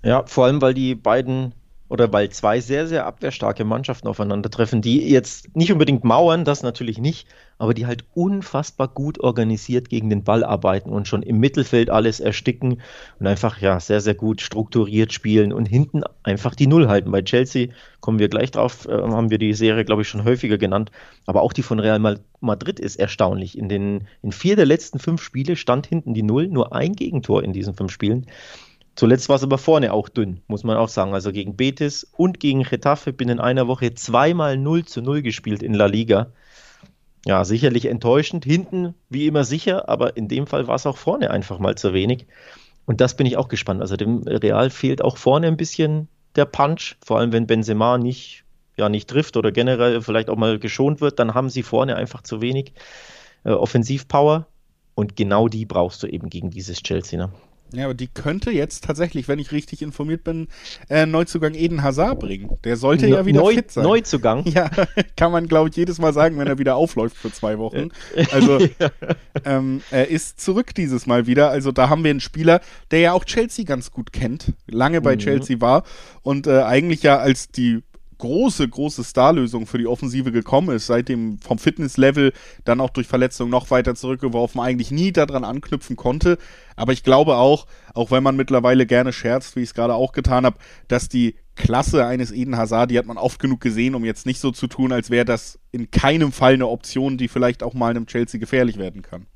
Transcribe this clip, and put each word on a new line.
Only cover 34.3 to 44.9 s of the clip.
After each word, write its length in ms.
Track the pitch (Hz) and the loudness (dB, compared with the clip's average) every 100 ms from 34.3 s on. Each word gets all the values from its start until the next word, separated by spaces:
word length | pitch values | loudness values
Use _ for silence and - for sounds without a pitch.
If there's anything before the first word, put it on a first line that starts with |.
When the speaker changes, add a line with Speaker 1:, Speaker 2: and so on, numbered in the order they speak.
| 175 151 135 | 2 -2 -2
Speaker 1:
null 280 | 139 165 165 | -2 -2 -2
zu 160 | - | -8
null 200 | 123 147 | -4 -4
gespielt 400 | 123 - - 101 | -4 -8 -6 -6
in 100 | - | -2
La 120 | 104 101 | 2 2
Liga. 440 | 104 113 101 117 _ _ - - _ - _ _ _ - | 2 2 0 0 _ _ -20 -20 _ -20 _ _ _ 0
Ja, 180 | 95 | 0
sicherlich 420 | 95 113 139 120 123 | 2 0 2 0 -2
enttäuschend. 600 | 117 117 131 151 170 135 | -2 2 2 2 -6 0
Hinten 480 | 165 185 185 175 170 _ | -2 0 -6 -6 -10 _
wie 180 | 131 151 | -4 0
immer 160 | 151 | 0
sicher, 460 | 120 151 - 185 - | 0 -2 -2 -2 -2
aber 260 | - 120 - | -2 -2 -2
in 120 | 104 | -6
dem 200 | 123 143 | -4 -4
Fall 200 | 143 120 | -4 -2
war's 180 | 123 143 | -2 -4
auch 120 | 127 | -4
vorne 340 | - 233 104 | -4 -2 -2
einfach 280 | 98 92 92 | -2 -6 -4
mal 160 | 95 - | -2 0
zu 180 | 101 | 0
wenig. 340 | 92 101 123 - _ - - _ _ - | 0 0 -2 -6 _ -20 -20 _ _ -4
Und 160 | 117 | 2
das 160 | 127 - | 2 4
bin 80 | 131 | 0
ich 120 | 123 | 0
auch 100 | 131 | -4
gespannt. 340 | 107 - 95 | -4 -4 -4
Also 160 | 98 95 | -4 -2
dem 260 | 107 117 | -2 -2
Real 460 | - 113 107 104 131 | -2 0 2 2 0
fehlt 320 | - 131 | 0 -4